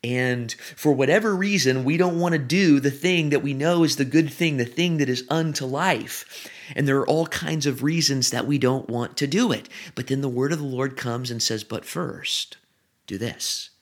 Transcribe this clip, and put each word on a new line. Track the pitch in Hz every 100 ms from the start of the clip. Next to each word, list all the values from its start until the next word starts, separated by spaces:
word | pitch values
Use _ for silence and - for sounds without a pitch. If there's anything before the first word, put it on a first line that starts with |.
and | 120 123 127 123 117 - - -
for | 151
whatever | 139 135 185 220
reason, | 196 196 202 131 131
we | 127 165
don't | 180 170
want | 175
to | 165
do | 127 175 185 139
the | 139
thing | 135 180 180 151
that | 143
we | 135
know | 135 156 175
is | 160 -
the |
good | 131 147 156
thing, | - 170 143
the | 120
thing | - 175 160
that | 139
is | 123 -
unto | 160 160 147
life. | 131 139 185 131 113 - - - - - -
And | - 143
there | 135
are | -
all | 156 165
kinds | - 151 160
of | 143 120
reasons | 139 165 147 135 123
that | 120 123
we | 143
don't | 127 131 131
want | 117 120 -
to | 143
do | 180 240
it. | 110 - - -
But | - 123
then | 135
the | 139
word | 123 139
of | 165
the |
Lord | 147 127 135 127
comes | 123 120 123
and | 117
says, | - 110
"But | 107 120
first, | - 160 180 - - - - - _ _ _ _ -
do | 98
this." | 117 - - - - _